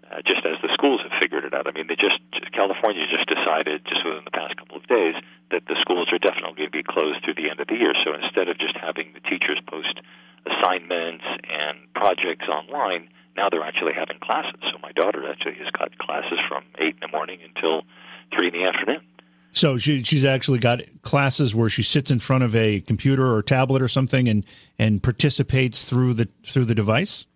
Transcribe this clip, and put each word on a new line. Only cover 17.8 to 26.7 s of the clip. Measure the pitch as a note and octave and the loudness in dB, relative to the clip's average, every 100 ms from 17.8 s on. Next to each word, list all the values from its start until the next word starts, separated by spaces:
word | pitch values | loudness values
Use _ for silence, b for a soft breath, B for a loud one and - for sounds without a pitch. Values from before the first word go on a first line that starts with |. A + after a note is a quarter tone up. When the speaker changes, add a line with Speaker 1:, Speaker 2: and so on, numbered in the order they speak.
| - B B B B - | -4 B B B B -2
Speaker 1:
three | F2+ | 0
in | |
the | E2+ | 0
afternoon. | F#2 - G2+ D3+ _ - b b b | -2 0 -2 -4 _ -20 b b b
Speaker 2:
So | - D#3+ B2+ | 2 4 4
she, | C#3 C#3+ | 2 2
she's | A#2 D3 | 2 4
actually | C3+ C3+ - B2+ | 4 2 2 4
got | A#2 B2 - - | 4 2 -4 -12
classes | - C#3+ C#3 - C3+ | 0 2 4 4 2
where | A2 A2+ | 4 2
she | - | 2
sits | - D3+ C3 | 2 2 2
in | B2+ | 0
front | - C3 | 2 2
of | B2 A2+ | 4 4
a | A2 G2+ | 2 2
computer | - G#2+ C3+ C3+ C3 | 0 0 2 4 4
or | A2 | 2
tablet | - C3+ C3 C3+ | 2 2 4 2
or | B2+ | 2
something | C3+ C3 C3+ B2 | 2 2 2 4
and, | G#2 B B B - | 2 B B B 0
and | A2 G2+ | 2 4
participates | - A2+ D3+ - - C3 B2+ - - | 2 4 4 4 2 2 2 2 2
through | B2 B2+ | 2 2
the, | A2+ A2 _ | 2 -2 _
through | - C3+ | -2 0
the | A#2 | 2